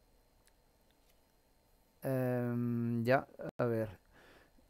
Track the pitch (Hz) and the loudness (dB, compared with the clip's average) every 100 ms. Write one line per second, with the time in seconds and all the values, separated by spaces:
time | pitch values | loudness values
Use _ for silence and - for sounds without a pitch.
0 | _ - _ _ - _ - _ _ _ | _ -20 _ _ -20 _ -20 _ _ _
1 | _ - _ _ _ _ _ - _ - | _ -20 _ _ _ _ _ -20 _ -10
2 | 135 131 127 123 123 120 120 117 117 120 | -4 0 0 0 0 0 0 0 0 0
3 | 117 135 - - 156 - 123 113 104 - | 4 2 2 -10 -8 -2 0 0 -2 -8
4 | - - - - - - | -20 -20 -20 -20 -20 -20